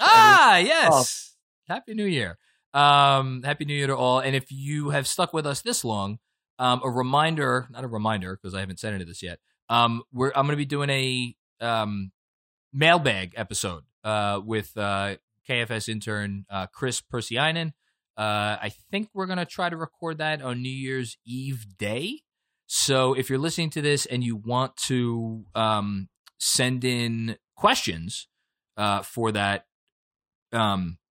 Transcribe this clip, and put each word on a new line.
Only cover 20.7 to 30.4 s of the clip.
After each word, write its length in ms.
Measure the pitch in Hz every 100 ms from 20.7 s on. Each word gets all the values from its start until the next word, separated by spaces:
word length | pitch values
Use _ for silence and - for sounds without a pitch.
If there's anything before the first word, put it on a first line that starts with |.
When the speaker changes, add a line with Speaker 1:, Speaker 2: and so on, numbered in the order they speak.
Speaker 1:
Year's 460 | 131 131 131 120 - -
Eve 520 | 127 135 131 107 95
day. 440 | 104 113 170 302 _ _ _ _ -
So 480 | - - 131 131 131
if 140 | 131
you're 80 | 131
listening 320 | 156 160 160
to 120 | 156
this 240 | 147 143 -
and 180 | 123 120
you 100 | 113
want 400 | 107 123 131 - -
to, 560 | 127 120 117 113 113 101 113
um, 540 | 110 107 101 98 95 _ - -
send 460 | - - 127 127 127
in 520 | 123 120 113 113 110 _ -
questions, 720 | 208 254 - 85 82 - - _ _ _ _ -
uh, 260 | 104 101
for 280 | - - 113
that, 340 | 104 101 101 - _ _ _ _ _ _ _